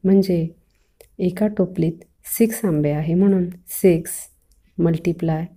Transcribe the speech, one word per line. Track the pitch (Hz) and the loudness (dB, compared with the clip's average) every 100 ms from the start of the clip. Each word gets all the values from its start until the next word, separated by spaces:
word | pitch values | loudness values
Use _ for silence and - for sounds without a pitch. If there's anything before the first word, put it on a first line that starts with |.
म्हणजे | 185 196 190 175 165 - _ _ _ _ - - | 4 4 4 0 -2 -8 _ _ _ _ -20 -4
एका | 185 185 214 | -4 -2 -4
टोपलीत | 208 180 180 165 165 - _ - | 0 -4 0 -4 -4 -18 _ -12
सिक्स | - 226 226 | 0 0 0
आंबे | 202 151 147 | -2 0 0
आहे | 147 156 | -2 0
म्हणून | 175 196 190 180 - - | 2 4 2 -2 -8 -14
सिक्स | - 190 160 - - - _ _ _ _ - | 0 2 2 -2 -14 -16 _ _ _ _ -2
मल्टिप्लाय | 170 165 175 165 165 160 170 | 0 0 -2 -2 -4 -4 -6